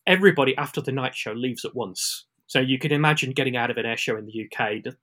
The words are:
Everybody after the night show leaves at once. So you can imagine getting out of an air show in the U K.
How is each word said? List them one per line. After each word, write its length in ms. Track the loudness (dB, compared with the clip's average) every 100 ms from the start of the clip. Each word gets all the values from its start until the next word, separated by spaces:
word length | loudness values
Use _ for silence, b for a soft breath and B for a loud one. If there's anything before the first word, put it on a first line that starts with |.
| 2
Everybody 500 | 6 8 6 2 0
after 240 | -4 -6
the 100 | -4
night 240 | -4 -4 -6
show 180 | -8
leaves 300 | -4 -4 -4
at 120 | -8 -6
once. 500 | -6 -6 -6 -8 -12 _ -2
So 120 | 0
you 180 | 2 0
can 140 | 0
imagine 380 | 2 4 4 0
getting 260 | 0 0 0
out 140 | -2
of 40 | -2
an 100 | -2
air 120 | -2
show 180 | -2 -4
in 100 | -6
the 60 |
U 160 | -10 -8
K. 320 | -4 -2 -2 -8 -14